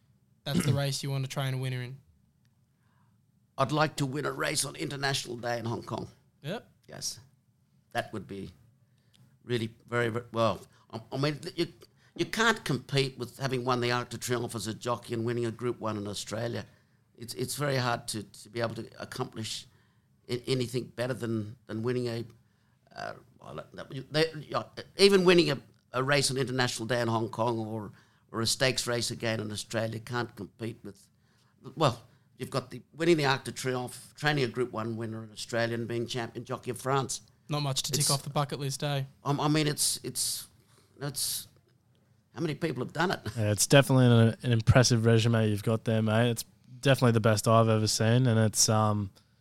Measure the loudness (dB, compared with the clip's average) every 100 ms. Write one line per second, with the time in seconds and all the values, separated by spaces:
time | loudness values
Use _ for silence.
0 | _ _ _ _ -2 0 2 2 0 -2
1 | -4 -4 -4 -4 -4 -4 -4 -6 -8 -12
2 | _ _ _ _ _ _ _ _ _ _
3 | _ _ _ _ _ -2 0 2 2 0
4 | -2 -2 -4 -2 -2 -2 -4 -6 -8 -4
5 | -2 -2 -4 -6 -4 -4 -4 -6 -6 -8
6 | -8 -14 _ _ -10 -10 -12 _ -20 -12
7 | -10 -10 -16 _ _ _ _ _ _ -8
8 | -6 -10 -10 -12 -14 -16 _ _ _ _
9 | _ _ _ _ -6 -4 -4 -10 -6 -2
10 | 0 -2 -6 0 0 0 -8 _ _ -16
11 | -8 -2 -2 -4 -6 -4 -6 -6 -20 _
12 | _ -6 -4 2 2 2 -2 -4 -2 0
13 | 0 -4 -10 -6 -4 -2 0 0 0 -2
14 | -4 -8 -4 -2 -2 -6 -6 -6 -4 -4
15 | -4 -4 -2 -2 -2 -2 -4 -4 -4 -4
16 | -6 -8 -8 -6 -6 -6 -10 _ _ _
17 | _ -18 -12 -8 -6 -4 -2 -2 -2 -2
18 | -4 -10 -10 -16 -12 -6 -4 -6 -12 -14
19 | -12 -8 -8 -8 -10 -10 -14 _ _ _
20 | _ _ -8 -6 -2 -2 -2 -4 -6 -6
21 | -6 -4 -4 -4 -6 -12 -10 -6 -2 -2
22 | -4 -6 -10 -16 _ _ _ _ _ -12
23 | -12 -12 -18 _ -16 -14 -14 -16 -14 -14
24 | -4 -2 -2 -4 -6 -6 -6 -10 -10 4
25 | 6 8 8 6 6 0 -6 _ _ -4
26 | 2 2 2 0 -2 0 -2 -2 -2 0
27 | 0 0 -2 -2 -2 -2 -4 -8 -10 -16
28 | _ _ _ -4 -2 0 0 0 -2 -2
29 | -4 -4 -2 -2 -4 -8 -6 -4 -4 -6
30 | -6 -6 -6 -10 -14 -10 -10 -10 -16 -20
31 | _ _ _ _ _ _ -14 0 0 0
32 | -8 _ _ -14 -6 -6 -6 -12 -16 0
33 | 4 4 4 0 -4 -6 -4 -2 -4 -10
34 | -18 -4 0 2 0 0 -4 -4 -6 -6
35 | -8 -8 -12 -14 -6 -2 0 -2 -4 -4
36 | -4 -4 -6 -8 -10 -8 -8 -6 -2 0
37 | -2 -6 -12 _ -8 -4 -2 -2 -2 0
38 | 0 0 -2 -2 -2 -4 -6 -4 -4 -4
39 | -4 -6 -2 0 2 2 2 0 -2 -2
40 | -6 -4 -4 -6 -10 _ _ _ _ -10
41 | -8 -4 -4 -6 -10 _ _ _ _ _
42 | _ _ _ -6 -4 -2 -4 -2 -4 -2
43 | 0 0 -4 0 2 2 6 8 8 6
44 | 8 8 6 4 0 4 6 8 6 6
45 | 6 6 6 4 2 0 0 0 2 2
46 | 4 4 2 0 -6 _ -20 -2 4 6
47 | 6 6 6 4 6 6 6 4 2 2
48 | 4 4 4 4 4 4 4 4 4 2
49 | -2 -8 _ _